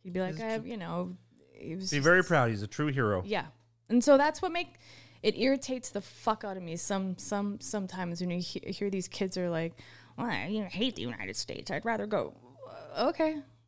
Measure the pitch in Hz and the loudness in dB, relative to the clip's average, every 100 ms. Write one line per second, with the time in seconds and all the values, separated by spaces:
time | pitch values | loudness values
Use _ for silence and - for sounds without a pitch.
0 | 185 180 185 156 220 220 226 226 170 170 | -8 -4 -4 -4 -4 -4 -4 -8 -6 -4
1 | 180 185 _ _ 67 - 85 170 190 147 | -4 -8 _ _ -20 -14 -10 -6 -2 4
2 | 143 180 180 160 120 107 104 - 151 135 | 8 8 8 6 4 2 -4 -2 0 2
3 | 110 95 98 104 - - _ _ - 240 | 4 2 0 -4 -4 -12 _ _ 2 4
4 | 269 277 294 311 370 339 359 - - - | 8 8 8 2 -2 -2 -6 -10 -20 -20
5 | - - 214 - 247 269 262 254 - 202 | -20 -2 -2 2 2 2 0 -6 -6 -8
6 | - - - 214 208 190 175 165 - 196 | -8 -4 -2 -2 -2 -8 -6 -6 -2 0
7 | 190 180 - 202 202 202 - 214 185 185 | 0 -4 -4 -2 -2 -4 -4 -4 -4 -4
8 | 175 170 180 175 175 - - 202 202 190 | -4 -4 -2 -2 -4 -8 -8 -4 -2 -2
9 | 180 - 190 185 175 165 165 - - - | -4 -4 -4 -2 -2 0 -2 -6 -20 -20
10 | - - 233 127 131 214 190 180 254 - | -16 -6 -4 -2 -2 -4 -4 -2 -4 -2
11 | 120 113 95 - - - - 147 233 220 | -8 -6 -8 -6 -6 -8 -6 -4 -2 -4
12 | 208 202 80 - - - - - - 151 | 0 -2 -2 -8 -20 -18 -16 -16 -10 -2
13 | 254 339 320 302 277 _ | 0 2 0 0 -8 _